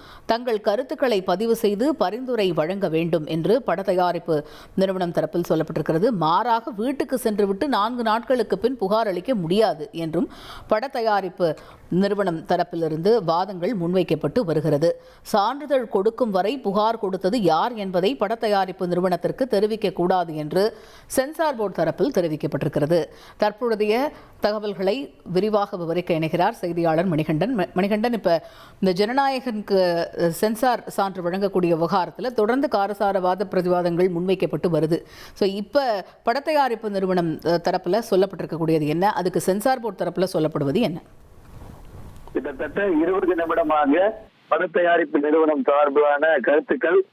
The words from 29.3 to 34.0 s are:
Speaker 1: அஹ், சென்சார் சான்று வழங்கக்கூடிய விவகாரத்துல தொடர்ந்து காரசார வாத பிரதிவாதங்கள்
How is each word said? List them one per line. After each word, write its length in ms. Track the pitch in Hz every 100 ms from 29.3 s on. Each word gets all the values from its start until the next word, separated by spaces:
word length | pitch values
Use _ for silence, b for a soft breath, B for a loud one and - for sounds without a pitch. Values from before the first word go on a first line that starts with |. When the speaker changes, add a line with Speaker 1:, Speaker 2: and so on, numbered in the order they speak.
| 262 254 214 196 196 180 170 170 -
Speaker 1:
அஹ், 100 | 175
சென்சார் 540 | 165 214 226 262 233 -
சான்று 360 | - 196 190
வழங்கக்கூடிய 500 | 175 185 202 196 175
விவகாரத்துல 600 | 165 165 190 170 - 226
தொடர்ந்து 360 | 233 214 254 285
காரசார 480 | 214 196 208 202 196
வாத 260 | 180 185 202
பிரதிவாதங்கள் 600 | 190 180 175 175 170